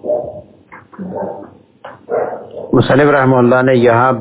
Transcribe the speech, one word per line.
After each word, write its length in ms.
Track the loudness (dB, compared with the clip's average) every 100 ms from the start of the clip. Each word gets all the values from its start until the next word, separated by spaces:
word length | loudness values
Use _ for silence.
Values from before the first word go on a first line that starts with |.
| -6 -6 -6 -14 -20 _ _ -20 -20 -16 -12 -10 -10 -12 -18 -20 _ _ -20 -18 -6 -4 -4 -10 -14 -14 -2
مصنف 360 | 0 2 2 2
رحمہ 260 | 2 2 2
اللہ 240 | 4 4
نے 120 | 2
یہاں 360 | 2 4 4 2 2